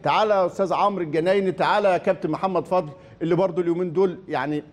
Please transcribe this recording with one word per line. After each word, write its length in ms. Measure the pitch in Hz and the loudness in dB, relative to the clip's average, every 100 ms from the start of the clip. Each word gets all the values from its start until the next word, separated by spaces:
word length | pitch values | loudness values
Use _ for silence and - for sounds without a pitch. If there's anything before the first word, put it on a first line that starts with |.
تعالى 320 | 147 165 214 | 2 2 2
يا 120 | 202 180 | 2 2
أستاذ 260 | - 190 | 0 -2
عمرو 300 | 147 196 190 | 2 0 0
الجنايني، 500 | 165 156 170 202 190 | -2 0 2 2 0
تعالى 360 | 165 156 202 202 | 0 0 2 2
يا 100 | 175 | 2
كابتن 320 | 196 180 165 | 0 -2 -2
محمد 360 | 147 190 175 - | -2 -2 -2 0
فضل 240 | 185 151 135 - - | -2 -2 -14 -20 -8
اللي 120 | 165 | 0
برضو 260 | 175 190 170 | 2 2 0
اليومين 320 | 170 170 185 | -2 0 -2
دول 260 | 160 190 165 - | 0 0 -2 -6
يعني 340 | 143 139 151 - | -4 -2 -4 -8